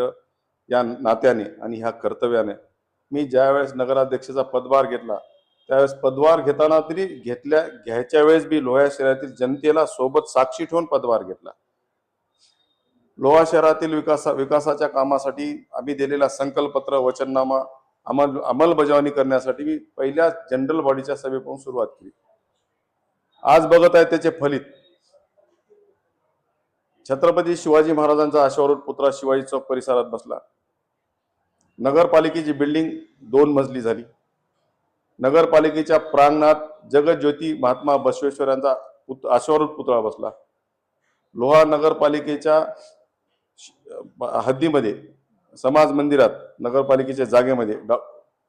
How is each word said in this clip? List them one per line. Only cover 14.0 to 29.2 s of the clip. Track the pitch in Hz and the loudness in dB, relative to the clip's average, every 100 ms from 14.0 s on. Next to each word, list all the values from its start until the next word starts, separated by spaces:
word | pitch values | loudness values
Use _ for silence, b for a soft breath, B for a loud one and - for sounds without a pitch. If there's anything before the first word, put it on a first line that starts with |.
| 156 147 156 | -2 -2 -2
विकासाच्या | 139 139 147 151 147 147 | -4 -2 -2 0 -2 -2
कामासाठी | 139 139 135 135 139 147 147 - | -2 0 -2 -2 -8 -8 -10 -14
आम्ही | - 131 | -12 -8
दिलेला | 139 139 143 135 | -6 -4 0 -2
संकल्पपत्र, | - 139 143 143 135 135 135 | -2 -6 -4 -4 -4 -2 -2
वचननामा, | 127 127 135 135 131 131 131 - _ _ | -2 -2 -4 -2 -2 -4 -6 -14 _ _
अंमल-, | - 135 143 135 | -6 -2 -2 -2
अंमलबजावणी | 127 127 165 156 147 147 143 | -4 0 2 2 2 2 2
करण्यासाठी | 139 135 131 131 127 | -2 0 0 -2 -6
मी | 151 151 | -6 -8
पहिल्या | - - 135 147 165 | -10 -8 -4 0 0
जनरल | 160 - 127 135 160 | -2 -6 -4 -2 -2
बॉडीच्या | 139 135 135 135 | 0 -2 -4 -8
सभेपासून | 135 131 135 135 | -8 -8 -10 -14
सुरुवात | 135 123 107 | -10 -6 -6
केली. | - 95 _ _ _ _ _ _ _ _ _ _ _ _ _ | -8 -20 _ _ _ _ _ _ _ _ _ _ _ _ _
आज | 131 160 156 | 4 4 6
बघत | 170 170 | 6 6
आहे | 170 | 6
त्याचे | 165 160 160 156 | 4 0 -2 -2
फलित. | 143 135 - - _ _ _ _ _ _ _ _ _ 415 403 _ _ _ _ _ _ _ _ _ _ _ - | -4 -4 -8 -20 _ _ _ _ _ _ _ _ _ _ _ _ _ _ _ _ _ _ _ _ _ _ -8
छत्रपती | 135 170 170 170 165 | 0 2 2 0 -2
शिवाजी | 160 151 156 | 2 4 4
महाराजांचा | 151 151 151 151 151 | 2 2 2 2 2
अश्वारूढ | 135 135 143 139 | 2 2 0 0
पुतळा | 135 131 135 | -4 -2 -2
शिवाजी | 135 | 0